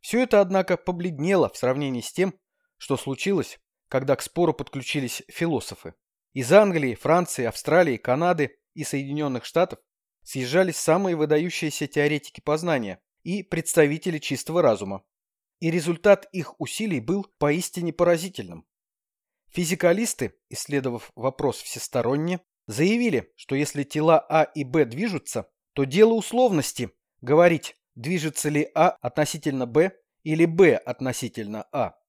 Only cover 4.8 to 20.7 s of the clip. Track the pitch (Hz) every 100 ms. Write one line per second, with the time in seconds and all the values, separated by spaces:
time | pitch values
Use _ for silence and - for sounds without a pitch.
4.8 | 123 156 123 - - - 170 139 - -
5.8 | - - _ _ _ 135 120 190 208 170
6.8 | 135 110 135 170 175 - 117 - - 165
7.8 | 170 117 - 127 175 170 135 _ _ -
8.8 | 147 139 135 147 147 127 - 160 185 -
9.8 | _ _ _ _ - 135 123 160 185 -
10.8 | - 165 196 170 151 151 175 - 156 -
11.8 | 143 - 147 147 - - - 156 175 143
12.8 | 104 90 _ _ - 202 185 180 156 -
13.8 | 147 156 185 156 - 131 - 165 151 104
14.8 | 98 98 _ _ _ _ _ _ 165 170
15.8 | 160 165 208 196 - 185 156 - 139 -
16.8 | 214 151 113 196 190 _ 147 156 - -
17.8 | 170 156 175 170 185 - 92 - _ _
18.8 | _ _ _ _ _ _ _ - 165 190
19.8 | 170 185 233 - 120 _ _ - -